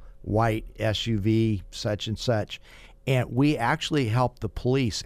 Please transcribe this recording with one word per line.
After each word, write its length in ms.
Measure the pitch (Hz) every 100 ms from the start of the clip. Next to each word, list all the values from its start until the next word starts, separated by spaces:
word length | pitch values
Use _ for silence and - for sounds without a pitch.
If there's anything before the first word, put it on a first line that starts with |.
| - -
white 420 | - 101 113 110 - -
S 260 | 110 104 113
U 140 | 110
V, 420 | 101 110 113 104 -
such 380 | - 113 107 -
and 100 | 107
such." 420 | - 110 98 - - - - - -
And 220 | 131 120
we 260 | 120 147 143
actually 520 | 117 160 - 151 120
helped 300 | 117 123 -
the 80 | 104
police 540 | - 120 135 123 -